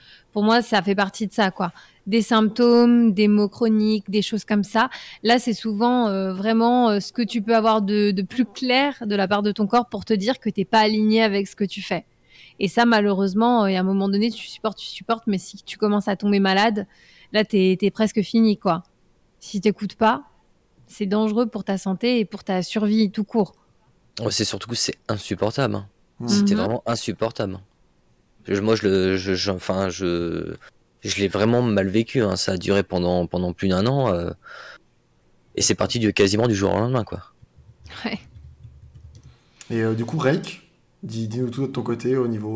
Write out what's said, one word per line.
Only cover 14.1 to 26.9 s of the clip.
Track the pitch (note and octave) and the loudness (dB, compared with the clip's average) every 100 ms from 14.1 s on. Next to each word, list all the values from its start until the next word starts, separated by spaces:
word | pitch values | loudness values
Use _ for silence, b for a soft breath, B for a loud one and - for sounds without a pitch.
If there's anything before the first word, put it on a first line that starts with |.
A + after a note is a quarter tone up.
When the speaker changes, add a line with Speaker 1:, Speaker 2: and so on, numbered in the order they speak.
| G3+ A#3 | 0 0
Speaker 1:
tu | A3 - | -4 -14
supportes, | - A3 - | -8 -8 -8
tu | - | -14
supportes, | - F#3+ A3+ A3+ | -12 -4 -4 -2
mais | F#3+ | -4
si | - G3 | -6 -16
tu | - - | -14 -4
commences | G#3 G#3 G3 | 0 0 -2
à | F#3+ | -2
tomber | G#3 G3+ | 0 2
malade, | F#3+ F#3+ A3 G#3 G3 b b b b | 2 4 2 0 -6 b b b b
là, | G#3+ | -2
t'es, | G#3+ G#3 F#3 F#3 | 2 2 2 2
t'es | G3+ | 0
presque | - A3 - | 0 -2 0
fini, | F#3 A3+ A3+ G#3 | 0 2 2 2
quoi. | G3 E3 - _ _ _ _ _ | 0 -2 -4 _ _ _ _ _
Si | - G3+ | -10 -2
t'écoutes | G#3+ - G#3 | -2 -2 -6
pas, | - A3 C4 - _ _ _ _ _ - | 0 0 0 -4 _ _ _ _ _ -18
c'est | - G3+ | -8 -2
dangereux | G#3 A3 G#3+ A#3+ | 0 0 0 -2
pour | G#3 | -4
ta | F#3+ G3 | -6 -4
santé | G3 F#3 A#3+ B3 | -4 -2 0 0
et | |
pour | G3+ G3+ | -2 -6
ta | - F#3 | -4 -4
survie | F3 A3 G#3 A3 G#3 | -2 -2 0 2 0
tout | G#3+ | -2
court. | G3+ A3+ F#3+ _ _ _ _ _ _ - | -4 -2 -2 _ _ _ _ _ _ -6
Speaker 2:
Ouais, | A2 | -4
c'est | - | -2
surtout | G#2+ G2 - | -2 -4 -6
que | A#2 | -6
c'est | - - - | -4 -6 -6
insupportable, | A2 - G2 G#2 - B2+ | -8 -6 -2 -2 0 -2
hein. | G#2 G2+ _ _ - | -2 -8 _ _ -10
Speaker 3:
Mhm. | A#2+ | 0
Speaker 2:
C'était | G3+ G2+ | 2 4
Speaker 1:
Mhm. | G#2 | 2
Speaker 2:
vraiment | G2+ A#2 | 0 -4
insupportable. | - | -4